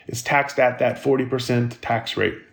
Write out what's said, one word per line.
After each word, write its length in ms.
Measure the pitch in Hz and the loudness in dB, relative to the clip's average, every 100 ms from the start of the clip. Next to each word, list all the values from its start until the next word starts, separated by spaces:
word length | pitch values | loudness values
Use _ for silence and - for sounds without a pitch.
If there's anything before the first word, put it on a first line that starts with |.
| - | -12
is 160 | - | -8
taxed 360 | - 143 139 - | 0 2 2 2
at 200 | 123 - | 2 2
that 200 | 123 - | 0 0
forty 280 | 139 135 127 | 0 2 0
percent 560 | 127 123 120 120 - | -2 0 0 0 -4
tax 340 | - 113 - - | -2 -2 -2 -2
rate. 220 | 101 - - | -2 -2 -14